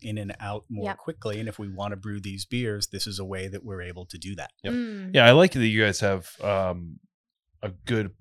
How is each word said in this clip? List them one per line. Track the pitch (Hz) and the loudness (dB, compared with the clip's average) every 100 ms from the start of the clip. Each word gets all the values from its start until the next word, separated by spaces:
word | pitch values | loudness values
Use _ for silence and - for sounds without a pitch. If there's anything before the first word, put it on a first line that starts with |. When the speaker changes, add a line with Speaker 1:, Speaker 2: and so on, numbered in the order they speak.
Speaker 1:
in | 110 107 | -8 -8
and | 98 - | -8 -10
out | 101 104 - | -8 -10 -8
more | 110 | -8
Speaker 2:
Yep. | 196 190 | -6 -8
Speaker 1:
quickly. | - - 110 104 | -10 -8 -6 -4
And | 113 | -6
if | - | -8
we | 101 | -8
wanna | 95 101 98 | -6 -6 -6
brew | 104 101 | -8 -8
these | 101 95 | -8 -8
beers, | - 120 117 104 - | -6 -4 -2 -4 -4
this | 98 107 | -6 -6
is | 95 | -6
a | |
way | 95 95 95 | -6 -6 -8
that | 95 | -10
we're | 117 95 | -10 -10
able | 90 87 | -10 -12
to | 90 87 | -14 -12
do | 92 | -10
that. | 95 - _ | -10 -12 _
Speaker 3:
Yep. | 98 | -6
Speaker 2:
Mm. | 240 233 208 185 | -4 -4 -8 2
Speaker 4:
Yeah, | 196 | 8
I | 196 | 10
like | 143 185 | 10 8
that | 135 113 | 6 2
you | 107 | 4
guys | 104 95 | 4 2
have, | 101 95 - - | 0 0 -4 -6
um, | 101 98 92 90 85 - _ _ _ _ _ _ | 0 2 0 -2 -8 -14 _ _ _ _ _ _
a | 104 90 - | -10 -8 -2
good | 113 98 - | 0 0 -4